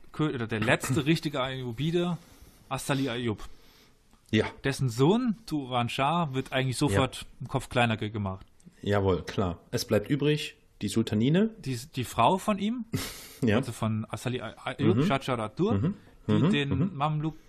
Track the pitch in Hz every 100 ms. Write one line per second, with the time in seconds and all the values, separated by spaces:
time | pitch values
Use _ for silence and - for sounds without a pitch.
0 | - - 151 120 110 110 110 156 - 131
1 | 135 165 156 143 127 131 123 117 156 175
2 | 175 165 - - - - - 135 - 135
3 | 135 117 120 101 - - - - _ _
4 | _ _ - 110 101 - 135 135 131 113
5 | 143 226 254 180 - 151 127 127 117 -
6 | 139 170 160 131 - 135 131 120 143 101
7 | 131 - - - 127 131 - 127 117 110
8 | 107 107 98 95 - _ - _ - 101
9 | 98 85 - - 92 85 - 117 - 107
10 | - 139 143 151 - - _ - 104 113
11 | 110 107 123 170 220 - 135 120 - -
12 | 120 - 120 185 - 202 - 247 220 -
13 | - - - - 117 104 - 110 110 110
14 | 113 - 123 123 110 - 127 131 - 117
15 | 175 135 - 120 107 - 196 101 147 208
16 | - - - 107 151 147 139 - 190 143
17 | 151 151 156 -